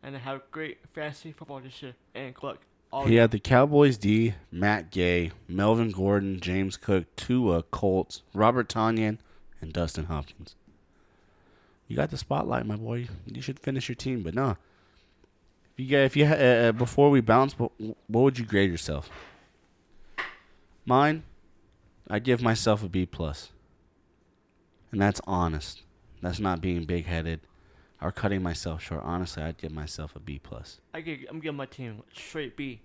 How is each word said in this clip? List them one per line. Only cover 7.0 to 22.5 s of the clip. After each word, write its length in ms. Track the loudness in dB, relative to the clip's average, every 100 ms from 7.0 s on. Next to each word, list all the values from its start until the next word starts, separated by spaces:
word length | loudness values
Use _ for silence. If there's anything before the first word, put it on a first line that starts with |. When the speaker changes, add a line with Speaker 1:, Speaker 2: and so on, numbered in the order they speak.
| 0 -12
Speaker 2:
Tua, 480 | -2 0 2 0
Colts, 580 | -2 -2 0 0 -2 -10 _
Robert 340 | 2 2 4 -2
Tonyan, 520 | 0 2 2 0 -2 _ -20 -20 -16
and 100 | -10
Dustin 360 | -4 -4 -4 -6
Hopkins. 480 | -6 -8 -16 -20 -20 _ _ _ _ _ _ _ _ _ _ _ _ _
You 80 | -4
got 140 | -4
the 80 | -4
spotlight, 480 | -4 -4 -2 -4 -4
my 100 | -6
boy. 320 | -6 -8 -8 -12 -12
You 160 | -12
should 200 | -10 -8
finish 260 | -6 -6 -6
your 80 | -8
team, 280 | -6 -4
but 100 | -4
no. 240 | -2 -2 -2 _ _ _ _ _ _ _ _ _ _ _
If 60 | -12
you 80 | 0
get, 180 | 4
if 140 | 4 6
you 100 | 4
ha-, 60 |
uh, 340 | 6 6 8 6
uh, 40 |
before 360 | 4 0 6 6
we 120 | 6
bounce, 360 | 6 6 4 0
what, 140 | -6 _
what 440 | -12 -12 _ 4
would 140 | 4 4
you 60 |
grade 260 | 0 2 2
yourself? 400 | 2 -4 -6 -8 -16 -20 -20 _ _ _ _ _ -20 -16 -10 -10 -12 _ _ _ _
Mine, 400 | 2 4 4 0 -8 -20 _ _ _ _ _ _ -6
I 100 | -4
give 220 | 0 2
myself 420 | 2